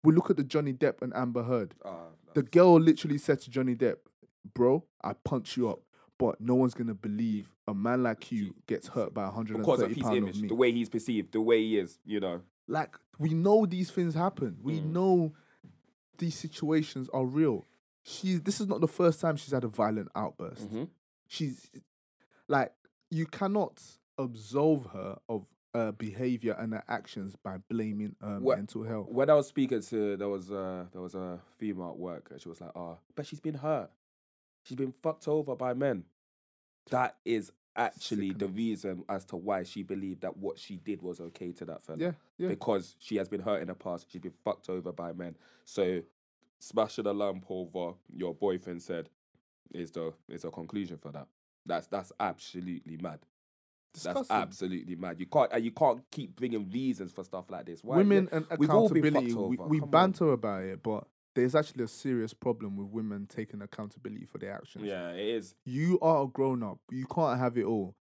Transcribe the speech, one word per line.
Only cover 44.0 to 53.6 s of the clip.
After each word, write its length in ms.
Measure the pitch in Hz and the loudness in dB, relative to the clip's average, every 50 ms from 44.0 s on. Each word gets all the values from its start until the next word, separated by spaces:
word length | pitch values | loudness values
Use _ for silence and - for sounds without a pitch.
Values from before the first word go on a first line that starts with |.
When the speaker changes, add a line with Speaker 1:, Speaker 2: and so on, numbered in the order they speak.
| - _ | -10 _
Speaker 2:
She's 100 | - 90 | -18 -14
been 120 | 82 90 - _ _ | -14 -14 -16 _ _
fucked 260 | 110 101 - - - | -6 -6 -6 -6 -8
over 220 | 92 92 85 90 | -8 -6 -6 -8
by 200 | 78 80 85 85 85 | -10 -8 -10 -10 -10
men. 220 | 87 87 87 82 _ _ _ _ _ _ | -10 -10 -12 -12 _ _ _ _ _ _
So 380 | - - - 95 90 92 87 - _ _ _ _ _ _ _ _ _ _ _ | -8 -2 0 0 0 0 -2 -6 _ _ _ _ _ _ _ _ _ _ _
smashing 480 | - - - 110 110 107 - - 107 | -18 -4 0 0 0 0 -2 -4 -2
a 60 | 104 101 | -2 0
lamp 320 | 101 104 101 92 95 92 - | 0 -2 -2 -2 -6 -8 -8
over, 440 | 95 92 90 82 82 92 87 85 90 _ _ - - | -8 -8 -8 -6 -6 -6 -6 -6 -8 _ _ -18 -10
your 220 | 85 92 87 82 | -8 -6 -6 -4
boyfriend 460 | - 101 101 92 90 - 92 87 87 - | -2 0 0 0 -2 -6 -10 -12 -12 -8
said, 260 | - 90 85 82 - _ _ _ _ _ _ _ _ _ _ _ _ - | -8 -8 -8 -8 -12 _ _ _ _ _ _ _ _ _ _ _ _ -12
"Is 160 | 90 85 78 | -10 -10 -10
the, 220 | - 82 82 80 80 _ _ - | -8 -8 -8 -8 -10 _ _ -16
is 160 | - 85 - | -14 -10 -10
a 60 | 82 | -10
conclusion 460 | - - 82 78 - 101 101 82 85 | -10 -10 -12 -8 -6 -6 -6 -6 -10
for 140 | 73 - 73 73 | -14 -14 -14 -14
that." 140 | 71 69 _ _ _ _ _ _ _ _ | -14 -16 _ _ _ _ _ _ _ _
That's, 220 | - 85 82 - | -4 -4 -4 -4
that's 240 | - - 98 90 - - _ | -4 -8 -8 -8 -8 -6 _
absolutely 800 | 104 95 85 - - - - 90 90 90 87 76 _ - 80 | -4 -4 -4 -6 -14 -12 -12 -10 -8 -8 -10 -10 _ -14 -12
mad. 220 | 80 90 85 78 76 _ _ _ _ _ _ _ _ | -10 -10 -10 -10 -12 _ _ _ _ _ _ _ _